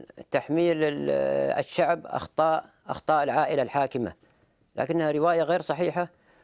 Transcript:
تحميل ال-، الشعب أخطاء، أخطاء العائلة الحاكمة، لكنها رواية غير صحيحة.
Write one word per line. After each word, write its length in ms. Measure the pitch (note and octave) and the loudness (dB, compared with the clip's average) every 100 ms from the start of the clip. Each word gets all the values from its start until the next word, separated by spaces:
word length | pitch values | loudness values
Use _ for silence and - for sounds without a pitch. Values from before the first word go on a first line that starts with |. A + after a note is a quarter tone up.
| - - - | -12 -20 -4
تحميل 520 | C3+ - D#3+ F3 D#3 | -4 0 2 2 2
ال-، 260 | D3+ C#3+ C#3+ C#3 C3+ C#3 C3+ - | 0 0 -2 0 0 0 0 -2
الشعب 420 | - - D#3 E3 - | -2 0 0 0 -4
أخطاء، 600 | - - - D#3+ D#3+ - _ - | -8 -4 0 2 0 -4 _ -10
أخطاء 360 | - - D#3 | -6 0 2
العائلة 380 | D3 D3 C#3 D3 | 2 2 2 0
الحاكمة، 520 | B2 C#3+ C3+ C3 G#2 - _ _ _ _ _ - | 0 0 0 -2 -4 -6 _ _ _ _ _ -6
لكنها 360 | C3 E3+ D#3 | -2 0 0
رواية 320 | D3 E3 E3 | 2 2 2
غير 180 | D3+ F3 | 2 0
صحيحة. 480 | D#3 D3 F3 E3 F3 _ _ _ | -2 -2 -2 -2 -6 _ _ _